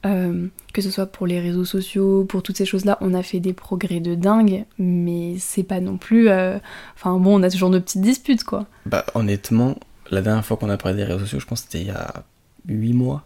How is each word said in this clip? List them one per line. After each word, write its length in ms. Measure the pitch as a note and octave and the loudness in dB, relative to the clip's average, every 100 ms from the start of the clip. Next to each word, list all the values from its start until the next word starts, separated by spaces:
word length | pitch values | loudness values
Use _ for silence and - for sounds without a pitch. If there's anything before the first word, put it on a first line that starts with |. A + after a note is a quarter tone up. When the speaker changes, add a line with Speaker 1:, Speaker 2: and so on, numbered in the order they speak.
| G3 | 0
Speaker 1:
euh, 400 | G3 F3+ F3 F3+ - - | 0 0 -2 -6 -10 -8
que 60 | - | -4
ce 80 | G3 | -4
soit 160 | F#3+ G3 | -4 -6
pour 200 | - F3+ | -4 -2
les 140 | F3 | -2
réseaux 240 | F3 F3 | -2 -2
sociaux, 600 | F3+ G3 F#3+ G3+ G3 G3 | -2 -4 -4 0 2 2
pour 180 | F#3+ F#3+ | 2 -2
toutes 140 | - F#3+ | -4 -4
ces 60 | G3 | -2
choses-là, 320 | F#3+ G3+ G3+ | 0 0 0
on 140 | F#3+ | 0
a 80 | F3+ | -2
fait 180 | F3+ F#3 | -2 -4
des 120 | F3+ | -4
progrès 460 | F3+ - F#3 F#3 F3 | -6 -6 -6 -4 -4
de 140 | E3+ | -2
dingue, 500 | E3+ F#3 A3 G#3+ F#3+ G#3+ - | 0 2 4 4 2 -6 -4
mais 580 | F#3 F3 F3 E3+ E3+ F3+ | 0 0 0 -2 -4 -6
c'est 260 | - - | -6 -4
pas 160 | F#3 F#3 | -2 -2
non 160 | F3+ F#3 | -4 -6
plus, 320 | - A3+ A3+ | 2 6 6
euh... 300 | F#3+ F#3 G3 - - - | 4 2 -4 -10 -20 -20
Enfin 240 | - F#3 F#3 | -6 -2 2
bon, 220 | F#3 G3+ | 6 6
on 20 | |
a 80 | F#3 | 4
toujours 200 | F#3 F#3 | 2 2
nos 100 | F#3 | 2
petites 220 | F#3 F#3+ | 0 0
disputes, 420 | G3 C4+ - B3 | 2 2 2 0
quoi. 220 | - G3+ G#3 _ - | 0 -6 -8 _ -4
Speaker 2:
Bah, 180 | A2+ - | -4 -2
honnêtement, 600 | - G#2+ G2+ - A2+ B2 C#3 - - - | -2 0 -2 0 2 2 -2 -12 -20 -4
la 120 | F#2+ | -2
dernière 240 | G2 G#2+ G#2+ | 2 0 0
fois 100 | A2 | -4
qu'on 140 | G#2+ | -2
a 60 | G2+ | -2
parlé 200 | F#2+ G2 | -2 -2
des 80 | |
réseaux 140 | G2+ F2+ | -2 -4
sociaux, 200 | G2+ C3+ | -4 -6
je 60 | - | -6
pense 160 | A#2 | -8
que 40 | - | -8
c'était 80 | - | -8
il 40 | F#2+ | -6
y 20 | |
a 320 | F#2+ - - - _ _ _ F3 | -8 -10 -12 -18 _ _ _ -6
huit 240 | A2 A2 | -2 0
mois. 300 | A#2+ B2+ C#3+ | 2 0 -4